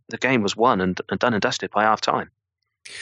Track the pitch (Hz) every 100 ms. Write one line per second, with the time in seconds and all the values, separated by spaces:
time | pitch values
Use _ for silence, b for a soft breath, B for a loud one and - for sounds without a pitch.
0 | - 117 127 131 101 104 120 104 92 90
1 | - 98 123 107 123 - 95 104 110 107
2 | - 123 - _ _ _ _ _ - B